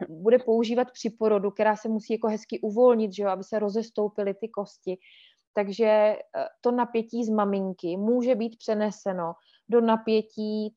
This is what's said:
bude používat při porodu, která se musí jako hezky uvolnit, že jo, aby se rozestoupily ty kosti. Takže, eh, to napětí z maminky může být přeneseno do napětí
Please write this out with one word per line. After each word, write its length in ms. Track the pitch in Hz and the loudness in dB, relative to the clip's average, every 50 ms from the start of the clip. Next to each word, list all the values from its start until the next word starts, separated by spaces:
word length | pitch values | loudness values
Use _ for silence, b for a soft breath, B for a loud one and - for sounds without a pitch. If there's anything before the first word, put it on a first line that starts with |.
| 185 - | -10 -10
bude 300 | 160 160 180 220 247 247 | -10 -8 0 2 2 2
používat 500 | 247 226 226 226 233 214 240 240 254 247 | 4 2 0 2 0 0 0 0 -2 -2
při 180 | - - - 226 | -4 -8 -8 -8
porodu, 400 | 220 - 220 220 214 202 190 202 | -4 0 2 2 2 2 0 -2
která 260 | 202 - 214 214 214 | -2 0 2 2 0
se 120 | 208 - 220 | 0 -2 -4
musí 240 | 220 214 202 - | -4 -4 -4 -4
jako 160 | 226 220 240 220 | -4 -2 -2 -2
hezky 320 | 214 214 - - 220 - | -2 -4 -6 -10 -8 -6
uvolnit, 520 | - 214 202 226 247 247 247 220 220 202 185 | -6 -2 2 6 6 6 6 4 2 -2 -4
že 80 | 196 | -4
jo, 60 | 202 196 | -2 -2
aby 160 | 190 185 196 | -2 -4 -6
se 140 | - 226 214 | -6 -4 -2
rozestoupily 760 | 214 208 196 226 220 226 - 226 208 208 214 - 202 196 196 | -2 -2 -2 -4 -6 -4 -4 -4 -4 -2 -2 -4 -4 -4 -4
ty 140 | 202 226 220 | -6 -8 -8
kosti. 500 | - 202 202 - - _ - 185 180 b b b b b b b b b _ _ - | -8 -8 -8 -10 -12 _ -10 -8 -8 b b b b b b b b b _ _ -4
Takže, 320 | 208 208 196 196 202 226 | -4 -4 -2 0 0 2
eh, 320 | 214 214 214 208 214 208 - - _ - - 135 - - _ | 4 4 4 4 4 2 -2 -6 _ -8 -8 -8 -8 -8 _
to 100 | - 240 | -2 0
napětí 540 | 240 247 240 233 240 226 220 226 233 233 240 | 0 0 0 0 -2 -4 -4 -4 -4 -4 -2
z 40 | 220 | 0
maminky 640 | 220 214 202 202 196 196 190 190 185 - - 170 175 | 0 0 2 0 0 -2 -2 -4 -6 -6 -6 -6 -4
může 380 | 196 202 220 247 247 240 247 254 | -2 0 0 0 2 2 0 0
být 220 | 208 226 233 226 - | 0 -2 -6 -8 -8
přeneseno 720 | - - 220 208 214 214 196 - - 202 185 180 170 165 165 b b b b b b - | -6 -4 -2 -2 -2 -2 -4 -6 -6 -6 -4 -4 -4 -6 -8 b b b b b b 0
do 120 | 220 240 | 2 4
napětí 880 | 226 226 226 226 220 226 220 214 214 - _ - 214 214 214 214 214 214 - | 4 4 2 2 2 0 0 0 0 -2 _ -8 -6 -4 -4 -4 -4 -6 -8